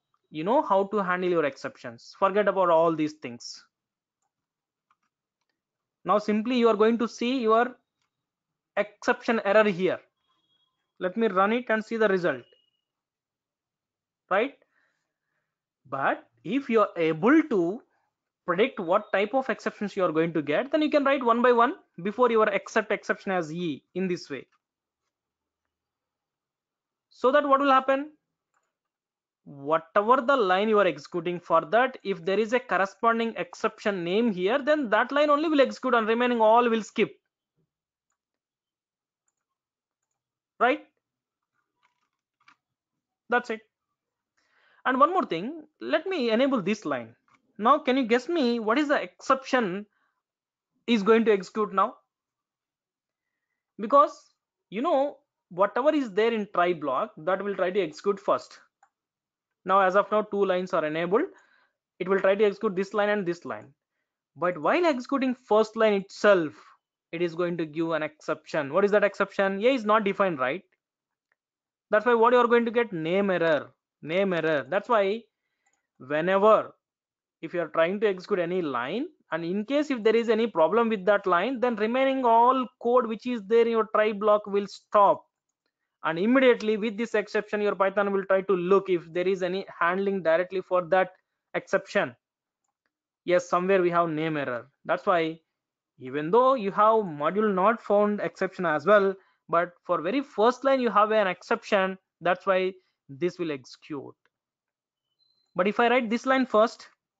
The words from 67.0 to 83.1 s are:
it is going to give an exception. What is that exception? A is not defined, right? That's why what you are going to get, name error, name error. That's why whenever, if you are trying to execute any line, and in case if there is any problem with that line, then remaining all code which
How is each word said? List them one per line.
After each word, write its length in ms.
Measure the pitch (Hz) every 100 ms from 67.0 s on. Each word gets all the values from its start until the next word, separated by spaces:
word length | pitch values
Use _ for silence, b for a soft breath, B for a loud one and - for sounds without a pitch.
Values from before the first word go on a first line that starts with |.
| _
it 80 | 170
is 140 | 175
going 240 | 165 175 175
to 80 | 160
give 240 | 151 165
an 120 | 156
exception. 720 | 151 - - 151 - 165 135
What 140 | 170 202
is 40 |
that 120 | 208
exception? 580 | 202 - 196 - 196 196
A 120 | 233
is 100 | 269
not 200 | 208 220
defined, 340 | 202 190 196 143
right? 240 | 127 180 - _ _ _ _ _ _ _ _ _ _ _ _
That's 160 | 208 233
why 80 |
what 180 | 233 233
you 60 | 247
are 80 | 233
going 180 | 240
to 60 | 233
get, 200 | 233 220
name 400 | 170 160 190 202
error, 380 | 175 165 143 117 _ _ _
name 320 | 147 180 196
error. 320 | 170 160 147 127
That's 220 | 190 -
why 360 | 220 196 226 - _ _ _ _ _ _ _
whenever, 720 | 127 151 175 196 214 190 120 - _ _ _ _ _ _
if 100 | 160
you 80 | 175
are 80 | 156
trying 320 | 160 165 202
to 80 | 214
execute 300 | 185 175 190
any 240 | 170 185
line, 440 | 156 123 127 214 359 _ _
and 120 | 165
in 220 | 170 202 214
case 240 | 285 294
if 120 | 247
there 140 | 214 226
is 140 | 226
any 160 | 220 233
problem 420 | 165 160 220 226
with 160 | 214
that 220 | 185 202 190
line, 340 | 175 220 254
then 160 | 247 208
remaining 480 | 214 262 269 269
all 420 | 247 226 247 262 240 -
code 260 | 233 247
which 200 | 226